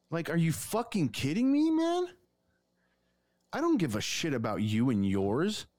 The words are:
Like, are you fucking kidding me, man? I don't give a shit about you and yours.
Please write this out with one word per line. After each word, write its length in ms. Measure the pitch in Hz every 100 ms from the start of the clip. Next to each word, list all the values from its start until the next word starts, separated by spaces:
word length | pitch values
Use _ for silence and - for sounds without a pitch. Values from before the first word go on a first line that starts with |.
| -
Like, 200 | 165 160
are 80 | 170
you 140 | 165
fucking 560 | - - 214 233 214 135
kidding 420 | - 135 180 262
me, 180 | 285 320
man? 380 | 320 330 349 359 - _ _ _ _ _ _ _ _ _ _ _ _ _
I 60 | 233
don't 160 | 339 294
give 180 | 156 104
a 60 |
shit 320 | - - 170
about 280 | 127 113 95
you 280 | 107 107 127
and 160 | 107 98
yours. 600 | 98 98 120 196 214 -